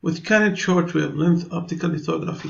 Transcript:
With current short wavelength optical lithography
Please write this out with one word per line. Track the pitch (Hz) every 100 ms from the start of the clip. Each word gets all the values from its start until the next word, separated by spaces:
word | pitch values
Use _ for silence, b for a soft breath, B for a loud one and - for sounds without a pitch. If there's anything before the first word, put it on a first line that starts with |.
| 170
With | 160
current | - 214 208 196
short | - 180 170
wavelength | 156 143 143 170 170 -
optical | 165 - 160 175
lithography | 151 165 160 - 160 156